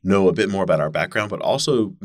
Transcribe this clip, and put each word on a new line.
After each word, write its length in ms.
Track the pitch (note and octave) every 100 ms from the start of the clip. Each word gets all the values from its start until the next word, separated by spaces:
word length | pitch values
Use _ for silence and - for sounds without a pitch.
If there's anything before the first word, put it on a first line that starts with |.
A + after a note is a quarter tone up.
know 220 | F#2 G2 F#2
a 60 |
bit 160 | F2 G2+
more 160 | G2
about 160 | F2+ D#2+
our 100 | D2
background, 400 | D2+ E2+ A2 G#2+
but 100 | G#2
also 500 | - C3+ D#3 B2+ G2+ -